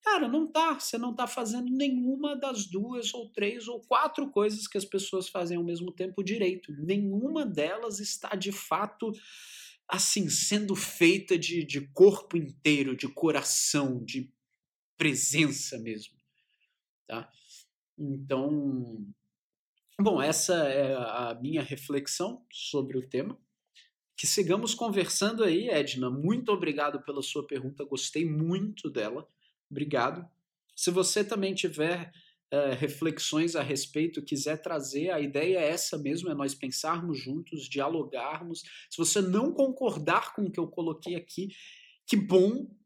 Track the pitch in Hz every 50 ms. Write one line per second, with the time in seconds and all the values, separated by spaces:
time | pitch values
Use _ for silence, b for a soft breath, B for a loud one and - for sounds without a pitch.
0 | _ 427 415 370 302 226 240 311 320 - - 311 320 330 302 269 - - - 233
1 | 233 247 226 - 247 240 - 262 240 214 220 247 247 247 254 262 285 277 254 247
2 | 247 254 269 277 294 294 285 262 269 262 254 214 - 175 170 190 214 240 247 247
3 | 226 - - 247 226 - _ - 202 202 233 247 220 220 240 226 - _ 262 247
4 | 294 302 - - 277 277 - 202 202 214 208 208 208 - - 202 190 - - 196
5 | 190 - - 190 185 - - 190 180 170 175 175 170 170 175 165 175 180 175 -
6 | 185 190 185 - 196 180 214 226 208 180 185 185 - - 151 143 151 165 196 202
7 | 202 196 196 208 240 277 311 320 294 233 175 147 147 160 185 220 233 233 202 196
8 | 208 208 - - - - 214 196 185 196 202 - - - 160 165 202 214 - _
9 | - 220 208 B B B B B B B B B B B B B _ _ - 175
10 | 165 - - 214 190 151 - - - - 208 208 208 202 196 185 - - - -
11 | 175 165 180 196 - - 185 170 - - 170 175 156 - 139 143 139 139 - -
12 | 180 208 196 - - - - 170 156 131 - - _ 156 151 139 139 135 127 123
13 | - 135 - - - 165 151 139 - - - - - - - 147 143 131 127 123
14 | 117 - - 135 127 - _ _ _ _ _ _ _ _ _ _ _ _ _ _
15 | 160 156 131 117 - - - - 151 143 131 - - - - 120 113 113 110 107
16 | - - _ _ _ _ _ _ _ _ _ _ _ _ _ _ _ _ _ _
17 | _ - - 117 117 - B B B B B B B B _ _ _ _ _ -
18 | 151 139 135 135 139 135 135 131 135 143 151 151 143 139 135 127 123 117 113 107
19 | 101 101 - _ _ _ _ _ _ _ _ _ _ _ _ _ _ _ _ -
20 | 202 214 196 147 131 151 156 - - - 185 170 156 139 135 139 139 131 135 127
21 | 120 113 107 120 123 120 117 120 123 139 160 160 131 117 143 131 - - 143 143
22 | 139 - - - 175 202 247 - _ _ - - - - - 147 127 127 - 131
23 | 127 - - 127 143 208 262 - _ _ _ _ _ _ b b b b b _
24 | _ _ _ - - - - - 196 160 185 208 233 226 - - 240 226 196 202
25 | 185 - - - 196 208 226 220 226 190 160 180 220 247 202 151 139 139 131 127
26 | 127 127 123 139 147 175 220 247 247 - 208 190 170 160 143 143 147 147 143 139
27 | - - 143 143 135 - - 151 139 - 143 135 127 131 139 - 147 139 139 131
28 | - - - 156 170 165 151 151 160 165 175 190 196 214 208 - - 151 - 123
29 | 107 107 120 143 - _ _ _ _ _ _ _ _ _ 143 143 151 151 139 131
30 | 117 135 156 175 175 - _ _ _ _ _ _ _ _ _ - - 180 175 185
31 | 185 185 - 214 208 202 226 208 190 190 190 190 - 175 156 147 151 165 175 175
32 | 170 - b b b b b b _ _ - 143 143 135 127 123 147 147 143 -
33 | 160 160 156 - - - - 156 165 170 165 160 139 131 147 135 - - - 151
34 | 156 170 165 151 143 - 151 135 135 147 156 151 - 185 170 151 135 135 135 139
35 | 156 185 180 160 147 139 139 143 156 180 190 180 160 147 165 170 - - - 156
36 | 147 139 147 170 175 180 151 139 139 135 139 - - 131 127 - - 156 170 175
37 | 170 175 156 131 123 127 135 160 170 - - 156 131 - - 139 135 147 165 160
38 | 143 131 139 127 117 139 156 160 175 170 165 - B B B B B B - -
39 | 165 170 - 208 196 185 180 208 240 302 349 - 277 269 254 - 262 226 - 156
40 | 151 156 165 208 - - - - 208 185 - - 170 165 - - 165 165 156 160
41 | - 175 175 165 - _ - - 190 196 B B B B B B B B B B
42 | _ - - 208 - - 185 185 185 202 226 269 - - - _ _